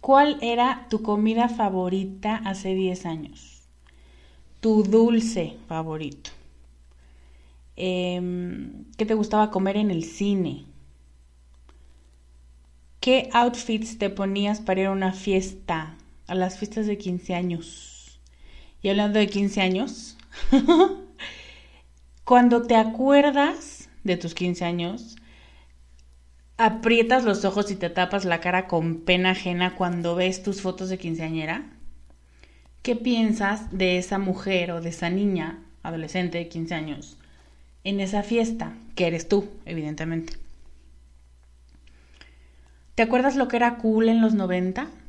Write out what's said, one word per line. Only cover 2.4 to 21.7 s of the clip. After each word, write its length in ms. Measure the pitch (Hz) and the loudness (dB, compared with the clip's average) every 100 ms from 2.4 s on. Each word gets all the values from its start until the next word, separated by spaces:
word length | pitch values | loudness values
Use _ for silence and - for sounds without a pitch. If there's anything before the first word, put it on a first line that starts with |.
hace 300 | 214 190 190 | -4 -6 -4
diez 320 | 190 185 180 175 | 0 0 -2 -6
años? 560 | 160 151 - - - _ _ - - - - - - - - | -8 -10 -16 -20 -20 _ _ -20 -20 -20 -20 -20 -20 -20 -4
¿Tu 220 | 220 214 | 2 4
dulce 760 | 190 220 233 226 220 190 156 - - | 6 6 6 4 0 -4 -6 -10 -8
favorito? 640 | 160 160 156 151 143 - - - - - - - - - - - - - - - | -6 -6 -6 -8 -12 -18 -20 -20 -20 -20 -20 -20 -20 -20 -20 -20 -20 -20 -20 -20
Em, 1080 | - 185 180 180 180 180 180 180 - - - - - | -6 -4 -2 -2 -4 -4 -4 -6 -8 -10 -14 -18 -4
¿qué 80 | 214 | 0
te 80 | |
gustaba 360 | 220 208 214 214 | 0 2 2 2
comer 280 | 214 196 202 | 2 0 2
en 120 | 214 | 0
el 140 | 170 | 0
cine? 640 | 165 - 202 196 170 131 - - - - - - - _ _ - - - - - _ _ _ - - - _ _ - - | -6 -4 0 0 0 -4 -14 -20 -20 -20 -20 -20 -20 _ _ -20 -20 -20 -20 -20 _ _ _ -20 -20 -20 _ _ -20 -6
¿Qué 300 | - 262 - | 2 2 2
outfits 640 | 233 240 240 - 220 220 - | 2 2 0 -4 -4 -4 -4
te 140 | 202 | -4
ponías 500 | 196 196 202 202 208 | -2 -4 0 -2 -2
para 220 | - 185 | -2 0
ir 40 | 196 | 0
a 20 | |
una 240 | 196 190 | 0 -2
fiesta, 840 | 185 - 190 185 - - 160 156 - - - - | -2 0 0 0 -10 -6 -6 -6 -14 -20 -20 -6
a 80 | |
las 240 | 185 185 185 | -2 -2 -4
fiestas 280 | 208 220 214 | -8 -4 -4
de 120 | 202 | -4
quince 360 | 190 180 - | -4 -6 -4
años? 880 | 175 180 170 - - - - - - - - - - - - | -4 -2 -4 -8 -18 -20 -20 -20 -20 -20 -20 -20 -20 -20 -6
Y 80 | 202 | -2
hablando 280 | 202 208 214 | 0 2 2
de 100 | 208 | 2
quince 340 | 202 202 202 | 2 0 2
años, 560 | 185 185 254 - - - - - - | 0 0 -4 -8 -18 -20 -20 -2 4
<laughs> 1700 | 269 277 330 381 - - - - - - - - | 6 8 8 6 4 -12 -16 -16 -16 -20 -20 -20